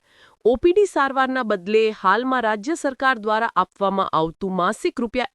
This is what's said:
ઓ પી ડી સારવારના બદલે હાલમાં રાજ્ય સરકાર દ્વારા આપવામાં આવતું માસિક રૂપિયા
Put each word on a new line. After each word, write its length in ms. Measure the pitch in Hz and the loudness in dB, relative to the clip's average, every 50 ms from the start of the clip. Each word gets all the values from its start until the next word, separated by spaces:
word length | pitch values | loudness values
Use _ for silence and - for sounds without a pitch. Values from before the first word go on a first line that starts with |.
| _ _ _ _ - _ _ _ - | _ _ _ _ -20 _ _ _ 0
ઓ 100 | 214 254 | 0 2
પી 180 | 233 - 349 349 | 4 2 2 4
ડી 120 | 415 403 | 4 2
સારવારના 580 | - - 311 277 269 254 269 254 254 262 262 240 | 2 2 0 0 0 0 0 0 0 0 -2 -2
બદલે 460 | 214 208 185 170 202 214 220 220 220 | -2 -2 -2 -2 0 2 2 2 2
હાલમાં 520 | 214 - - 185 196 226 254 262 262 254 | 0 0 0 2 2 2 2 0 -2 0
રાજ્ય 340 | 226 214 214 208 196 277 339 | 0 -2 -2 -2 -4 -6 -6
સરકાર 420 | - - 277 262 - 269 262 262 | -4 -4 -6 -4 0 0 0 0
દ્વારા 340 | 220 202 220 214 220 233 - - | 0 -2 -2 -2 0 -2 -2 0
આપવામાં 540 | 180 185 - _ - 196 196 196 190 185 - | -2 -2 -2 _ -4 -2 0 0 0 -2 0
આવતું 460 | - 156 160 165 - - 196 190 185 | 0 0 0 0 -4 -6 -6 -4 -2
માસિક 440 | 180 175 185 220 - - 349 - - | 0 0 0 -2 -2 -4 -4 -4 -4
રૂપિયા 320 | 240 214 - 247 233 - _ | -6 -4 -4 -4 -6 -6 _